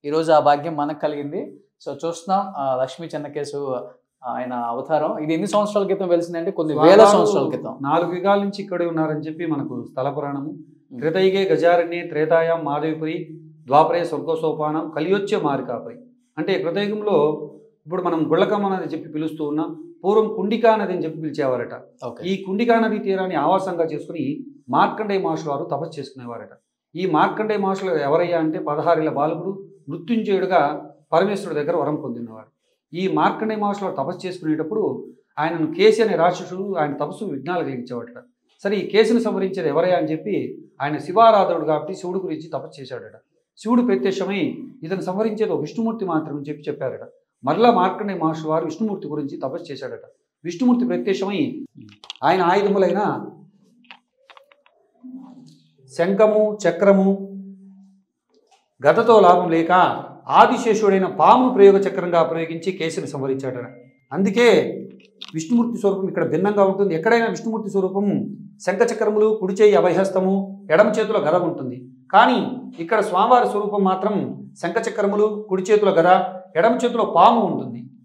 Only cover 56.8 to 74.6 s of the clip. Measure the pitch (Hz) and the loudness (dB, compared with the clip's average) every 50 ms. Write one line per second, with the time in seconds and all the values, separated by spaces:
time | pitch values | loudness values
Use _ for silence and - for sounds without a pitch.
56.8 | 202 196 196 190 190 196 196 - - - - - - - - - - - - - | 4 6 6 6 4 2 0 -2 -6 -12 -12 -14 -16 -16 -20 -20 -20 -20 -20 -20
57.8 | - _ _ _ _ _ _ _ _ _ _ _ _ _ _ _ _ _ _ _ | -20 _ _ _ _ _ _ _ _ _ _ _ _ _ _ _ _ _ _ _
58.8 | - - 165 220 220 240 226 214 190 175 180 180 180 170 165 165 160 165 175 185 | 2 4 4 4 4 6 6 8 8 8 6 6 4 2 0 0 2 4 4 4
59.8 | 170 135 113 - - - - - _ - 139 180 233 240 254 202 - 226 208 - | 4 4 0 -6 -10 -14 -18 -16 _ 2 6 6 6 6 4 0 2 0 2 4
60.8 | 208 196 190 190 185 170 - - 156 185 233 262 254 254 196 196 196 196 196 190 | 4 2 4 2 0 -2 2 4 6 6 8 6 6 2 6 8 8 8 8 6
61.8 | 196 180 - 190 175 180 175 165 156 - 165 165 165 160 165 165 - 190 185 - | 2 0 -2 -4 -4 2 2 2 2 2 0 -4 -4 -6 -6 -6 -6 -6 -4 -2
62.8 | 160 165 165 190 151 135 147 143 135 135 131 135 135 131 127 123 117 - - - | -4 -4 -4 -6 -8 -8 -8 -6 -4 -4 -4 -4 -6 -8 -8 -8 -12 -12 -16 -20
63.8 | - - _ _ _ _ 135 170 196 196 190 233 247 233 190 156 - - - - | -20 -20 _ _ _ _ -2 0 0 2 2 4 6 6 6 6 2 0 -6 -10
64.8 | - - - - _ _ _ _ - - - 160 160 - 240 233 233 233 - - | -12 -16 -18 -20 _ _ _ _ -20 -10 -8 -8 -2 0 2 2 2 0 -2 0
65.8 | - 196 185 190 190 180 - 175 165 - 156 170 190 208 208 202 196 190 190 196 | 0 0 0 0 -4 -4 -2 -2 -2 0 0 0 0 0 2 4 2 2 2 0
66.8 | 202 190 160 160 - 220 240 233 226 214 185 - - 226 220 208 202 196 190 196 | 0 0 0 0 2 2 2 2 2 0 -4 -6 -6 -6 -6 -6 -6 -2 -2 -2
67.8 | 185 185 190 196 208 202 160 135 - - - - - - - _ - 180 190 202 | -2 0 -2 0 0 0 0 -2 -4 -6 -10 -14 -16 -20 -20 _ -6 -4 0 2
68.8 | 240 233 226 - 220 208 214 214 214 220 214 214 185 185 196 196 214 208 196 170 | 2 0 2 0 -2 0 2 2 2 2 2 0 -2 -4 2 6 6 6 6 6
69.8 | 165 180 160 185 190 190 - 185 185 190 196 196 190 - - - - - 151 175 | 4 4 2 2 0 0 0 0 0 2 0 0 -2 -6 -12 -16 -2 0 4 4
70.8 | 214 233 - 233 220 208 220 202 147 151 165 180 170 160 - - 131 123 120 - | 4 4 4 0 -2 0 0 0 2 2 2 2 0 -2 -4 -4 -8 -10 -10 -12
71.8 | - - - _ _ _ - 202 233 262 240 202 165 - - - - - - - | -16 -20 -20 _ _ _ 6 6 6 6 4 0 -2 -4 -8 -10 -12 -14 -12 -12
72.8 | 170 170 226 214 202 180 180 185 208 240 254 240 220 196 202 208 214 196 202 202 | -4 0 0 0 0 0 2 2 4 6 4 4 4 2 -2 -2 -4 -2 -2 2
73.8 | 190 185 190 190 202 208 208 175 135 - - - - - - - | 2 2 2 0 -2 -2 -2 -2 -4 -4 -8 -12 -16 -18 -14 -8